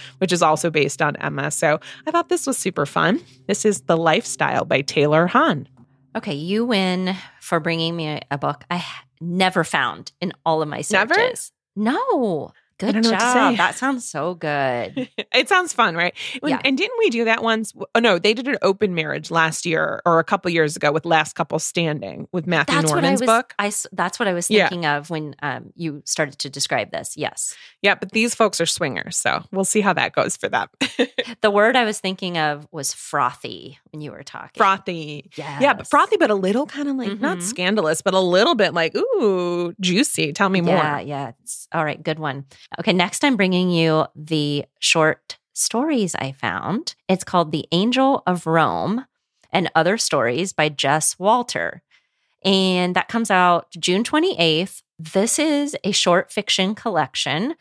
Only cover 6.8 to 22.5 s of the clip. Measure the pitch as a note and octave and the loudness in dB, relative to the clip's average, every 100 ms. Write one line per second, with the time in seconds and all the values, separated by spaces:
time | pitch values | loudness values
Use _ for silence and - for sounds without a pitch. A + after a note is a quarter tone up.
6.8 | F#3 F3+ F#3 F#3 - _ - E3+ D#3 E3 | 0 0 -2 -6 -10 _ -4 -2 0 -2
7.8 | E3 E3+ D3+ D3 - C#3 C#3+ C#3+ - F3 | -2 -4 -6 -6 -6 -4 -4 -6 -6 -6
8.8 | - - - _ E3+ F#3 F#3 F3+ D#3+ D3+ | -6 -14 -20 _ -6 0 2 2 0 0
9.8 | B2 E2 - - F3+ - E3 D#3+ D3+ C#3+ | -2 -4 -14 -10 -10 -6 -2 -2 -2 -6
10.8 | D#3 G3 A#3 F#4 A#4+ A4+ - _ _ G3 | 0 0 2 2 0 -4 -12 _ _ -4
11.8 | G#3+ E4+ C5 E4+ A3 D3+ G2+ - _ - | -2 0 0 0 0 -2 -6 -14 _ -6
12.8 | G3+ G#3 A3+ G3 A#3+ B3 G3+ A3+ F3 - | -2 2 2 2 4 4 4 4 0 0
13.8 | C4 B3+ - D3 E3 F3 D#3 C#3+ C3+ A#2+ | -4 -4 -6 -6 -6 -4 -4 0 0 -2
14.8 | A2 C4+ B3+ - - B3+ - F#4 F4+ - | -4 -6 -8 -10 0 0 4 2 2 0
15.8 | G#3 E3 F3 - - C4+ D4 C4 C4+ C4 | 0 2 -2 -2 -10 -6 -4 0 0 0
16.8 | G#4+ A#4+ G#4 A#3 A3+ A3+ A3+ A3 A3 - | -2 0 0 2 2 2 2 -2 -4 -10
17.8 | - A#3 A#3 F3 G#3 A3 C4 C4 F#3+ F#3+ | -2 2 4 4 4 2 -2 0 0 2
18.8 | G#3 E3+ D#3 C#3+ D#3 E3 D#3+ D#3 F3 D#3+ | 0 -2 -4 -6 -2 0 2 0 -2 0
19.8 | D#3 - F3 E3 - G3 F3+ E3 D3+ - | 0 0 4 4 4 0 0 2 0 0
20.8 | D3 D3+ E3+ D#3+ D3+ - E3 D#3 - F3 | 0 0 0 -2 -2 -4 -4 -4 -4 -2
21.8 | E3 D3+ G2 B1+ - F3+ D#3 | -2 -2 -8 -12 -8 -6 0